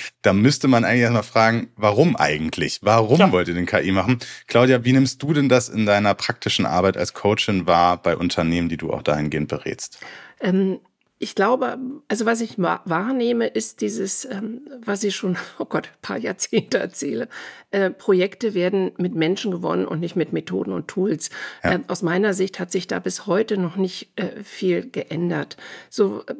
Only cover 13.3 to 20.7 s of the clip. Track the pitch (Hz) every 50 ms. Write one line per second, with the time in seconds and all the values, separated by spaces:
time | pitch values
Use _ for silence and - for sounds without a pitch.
13.3 | 240 233 226 - - 220 220 - - - 220 208 214 226 196 196 - - - 262
14.3 | 233 196 220 214 226 254 294 294 277 247 226 208 202 196 214 202 190 - - 185
15.3 | 180 - - - - - - - - - - - _ _ - - 196 - 226 -
16.3 | - - - - - 220 - - 262 - - 180 - - 147 143 117 113 - -
17.3 | - - - - - - - - - 202 196 185 - - - - 190 185 180 196
18.3 | - - 240 220 202 180 175 185 196 190 185 185 - - 180 180 233 165 160 160
19.3 | 190 - - 208 180 175 175 170 170 180 190 - 180 156 170 170 - 185 156 -
20.3 | - 160 160 - 180 190 - -